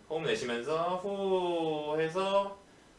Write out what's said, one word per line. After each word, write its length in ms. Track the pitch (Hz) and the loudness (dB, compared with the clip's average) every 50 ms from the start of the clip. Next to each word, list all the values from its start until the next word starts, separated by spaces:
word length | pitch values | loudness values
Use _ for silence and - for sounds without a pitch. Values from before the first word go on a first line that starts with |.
| - - | -10 -6
호흡 160 | 156 160 160 | -4 -2 0
내쉬면서 720 | 131 110 - 123 120 117 120 120 143 156 160 170 175 185 185 | 0 0 0 -2 -2 -4 -4 -2 0 0 0 0 0 -2 -2
후 960 | - 202 202 196 196 190 185 185 180 175 170 170 160 156 156 151 151 151 151 160 | -2 -4 -2 -2 0 2 2 2 2 2 0 0 0 0 0 -2 -2 0 0 0
해서 600 | 160 160 160 185 190 196 196 196 196 196 - - - - - - - - - | 0 0 0 0 0 2 4 2 2 0 -4 -12 -18 -20 -20 -20 -20 -20 -20